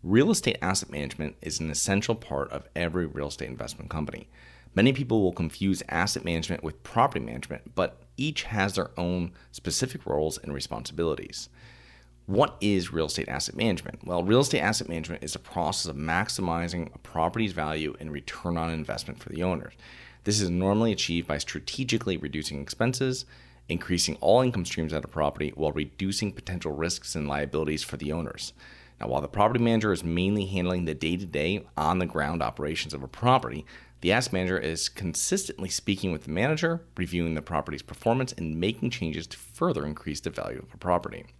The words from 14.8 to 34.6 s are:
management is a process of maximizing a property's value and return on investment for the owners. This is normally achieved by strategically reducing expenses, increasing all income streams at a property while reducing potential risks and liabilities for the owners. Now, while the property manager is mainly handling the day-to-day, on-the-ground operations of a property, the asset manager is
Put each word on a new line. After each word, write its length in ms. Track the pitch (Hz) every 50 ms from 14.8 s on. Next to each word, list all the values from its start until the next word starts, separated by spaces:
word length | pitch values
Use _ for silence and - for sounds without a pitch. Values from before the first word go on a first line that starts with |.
| -
management 360 | - 82 82 78 82 82 - -
is 120 | 78 -
a 40 | 78
process 500 | - - - 90 85 76 - - - 87
of 60 | 71
maximizing 960 | 69 76 80 82 90 104 - - - 98 85 82 85 85 85 85 87 82 - -
a 60 | -
property's 540 | - - - 82 80 87 - 113 113 101 87
value 420 | 80 78 76 78 78 78 76 - -
and 120 | - 78
return 440 | 76 71 67 - - - - 87 85
on 140 | 82 82 82
investment 500 | 82 80 76 - - - - - - -
for 100 | - -
the 140 | - 82 87
owners. 300 | 92 90 76 - - - - - - - - - - - - -
This 160 | 101 104 107
is 100 | 101 90
normally 420 | 87 90 95 98 101 107 113 113
achieved 360 | 104 - - - 85 85 85
by 120 | - 82 76
strategically 800 | - - - 78 73 - - - 131 123 - 113 - 101 92
reducing 440 | 78 - 71 71 78 76 - 73 69
expenses, 640 | 71 - - - 113 120 127 - 135 131 127 127 - - - - - - - - -
increasing 480 | - 82 85 - - 90 85 - - 78 -
all 200 | - 78 104 123
income 220 | 131 120 - 101 87
streams 300 | - - - 80 78 80
at 100 | 76 -
a 60 | -
property 420 | - 76 76 73 - - 76 73 -
while 160 | - 78 76
reducing 600 | 71 78 76 73 - - 98 95 98 - 110 101
potential 400 | - - - - 92 87 - 82
risks 440 | 73 71 80 87 - - - - -
and 120 | 80 73
liabilities 560 | 71 71 73 73 69 - 76 80 76 78 78 -
for 140 | - -
the 160 | 71 - 71 76
owners. 400 | 82 82 - - - - - - - - - - - - - - -
Now, 100 | - 55
while 120 | 65 71
the 60 | 73
property 320 | 69 - 101 101 110 123 123
manager 340 | 117 117 117 113 107 107 92
is 100 | 82 80
mainly 440 | 85 82 87 92 95 104 104 98
handling 380 | 95 95 95 87 90 90 90 87
the 100 | 80 78
day-to-day, 720 | 71 - 80 87 92 101 87 85 73 76 85 98 104 - - -
on-the-ground 640 | - 76 78 90 92 90 80 - 80 71 71 85 85
operations 540 | 76 57 - - 73 73 82 - - 76 78
of 80 | 69 67
a 40 |
property, 560 | 65 - - - 123 127 127 - - 62 76 - - - - - - - -
the 100 | - 90
asset 220 | 101 120 127 - -
manager 240 | 92 92 90 92
is 320 | 90